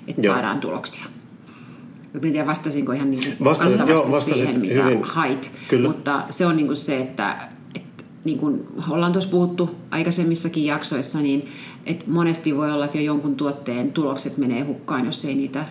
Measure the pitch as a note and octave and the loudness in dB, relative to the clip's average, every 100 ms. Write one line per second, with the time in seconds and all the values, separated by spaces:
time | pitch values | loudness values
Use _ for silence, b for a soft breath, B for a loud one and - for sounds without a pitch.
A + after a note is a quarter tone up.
0 | - - G#2 B2 A2+ B2 A#2 A2 - - | -8 0 2 2 0 -2 -4 -6 -6 -8
1 | - - - - B B B B B - | -10 -16 -20 -20 B B B B B -20
2 | - C#3+ D#3 D3+ C#3+ E3 D#3 C#3+ C3 B2+ | -14 -4 0 0 0 -2 -2 -2 -2 0
3 | C#3 C3 C#3 A#2+ C3+ D#3 E3+ G3 D3 D#3+ | 0 0 -2 2 4 4 4 6 6 6
4 | C3+ C#3+ D3+ C3+ C3+ B2+ F#2+ B2 C3 A2+ | 6 2 2 2 2 2 2 4 4 4
5 | - D#3+ D3 C3+ - B - B2+ B2 - | 2 0 0 -2 -6 B 0 4 4 0
6 | - C#3 - - F3 D#3+ C#3+ D3 - C3+ | -2 -2 -2 0 2 4 2 0 -2 -2
7 | B2+ - G2+ - - - - - - - | -2 -2 -2 -4 -10 -16 -14 -14 -14 -18
8 | - - E3 C3+ D3 C#3 - - - D#3 | -20 -8 -4 0 0 0 -4 -8 -2 2
9 | F3 F3+ F3+ F3 F3 F3 E3+ - - D#3+ | 2 2 2 2 2 2 -2 -4 -6 -2
10 | E3+ E3+ E3 E3 E3 D#3+ D3 D3 - C3+ | 0 2 2 0 -2 0 0 0 -2 -2
11 | B2 D#3 C#3+ C#3 C#3+ B B B - F3 | -2 0 0 0 -2 B B B -8 -6
12 | - E3 E3+ D#3+ D#3+ C#3+ D3+ D3 C#3+ D3+ | -2 2 2 0 0 0 0 0 0 0
13 | D3+ D3 D3 C3+ D3 C#3 - A#2+ C#3 E3 | 0 0 0 0 -2 -2 -4 -2 0 0
14 | C#3+ C3+ C3+ C3+ C3 B2+ C#3+ C3 - C#3+ | 0 0 -4 -2 0 0 -2 -4 -4 -2
15 | B2 D#3+ D3+ C3+ C3+ C#3 D#3 | -2 -2 -2 -2 -2 -4 -8